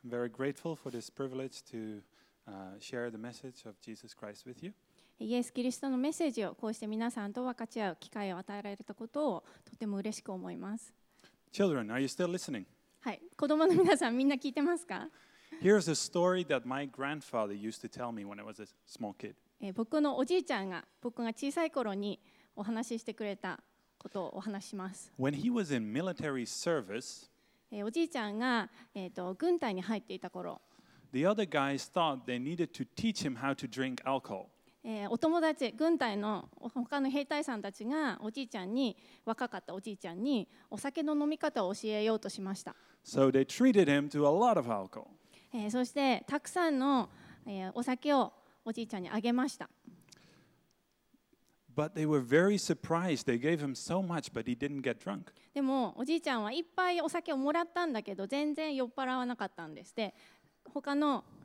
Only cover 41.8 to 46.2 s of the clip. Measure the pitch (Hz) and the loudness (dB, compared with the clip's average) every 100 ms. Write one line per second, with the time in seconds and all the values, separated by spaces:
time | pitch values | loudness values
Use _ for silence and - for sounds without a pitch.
41.8 | 220 214 220 220 214 - 190 196 - - | -2 2 2 2 -2 -8 -6 -6 -10 -16
42.8 | - _ - - 135 135 135 - 262 202 | -20 _ -4 4 6 6 4 6 8 8
43.8 | 151 143 143 147 147 165 240 190 120 107 | 8 6 4 4 6 8 6 6 2 -2
44.8 | 95 110 - - _ - _ 247 208 247 | -2 -10 -14 -20 _ -20 _ -4 -2 0
45.8 | 247 285 269 240 | 0 2 4 2